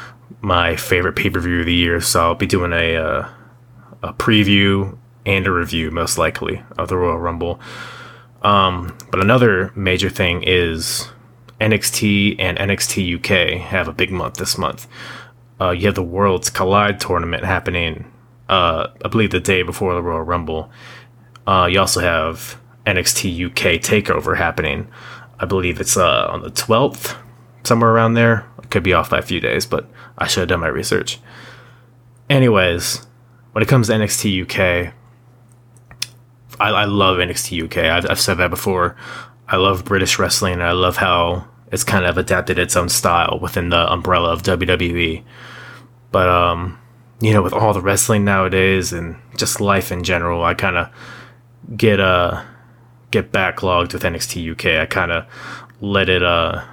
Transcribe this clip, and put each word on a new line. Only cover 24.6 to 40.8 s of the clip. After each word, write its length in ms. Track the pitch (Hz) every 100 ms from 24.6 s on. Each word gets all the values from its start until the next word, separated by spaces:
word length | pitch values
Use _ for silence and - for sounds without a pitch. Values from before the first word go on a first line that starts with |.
| 78 78 95 - - - - -
I 60 | 92
believe 340 | 95 90 80
it's, 160 | 98 101
uh, 300 | 87 62 50
on 140 | -
the 80 | -
twelfth, 680 | - - 113 139 - - - - - - -
somewhere 300 | - 117 117
around 200 | 113 113
there. 320 | 117 117 113 - -
I 40 | -
could 160 | 101
be 100 | 90
off 160 | 85 80
by 100 | -
a 40 |
few 180 | - 87
days, 240 | 57 67
but 240 | - 73 - - - -
I 80 | 90
should 140 | -
have 80 | 87
done 120 | 87
my 80 | 80
research. 500 | 65 - - - - - - - - - - _ _ _ - -
Anyways, 800 | 139 127 104 90 85 - - - _ _ _ _
when 100 | 110
it 60 | 113
comes 180 | 131 110
to 80 |
N 80 | 110
X 180 | 104 -
T 80 | 107
U 160 | 92
K, 460 | 87 - 92 87 92 - - _ _ _ _ - _ - - - - - - _ - -
I, 80 | 104
I 140 | 101
love 360 | 104 101 95 92
N 100 | 87
X 140 | 85
T 120 | - 85
U 120 | 82
K. 200 | 90 82
I've, 220 | 85 87
I've 100 | -
said 180 | - 87
that 120 | 90
before. 460 | 85 - 90 87 - - - - - -
I 100 | 95
love 280 | 95 92
British 340 | 90 98 92 -
wrestling, 360 | 90 - 98
and 80 | 90
I 100 | 87
love 240 | 90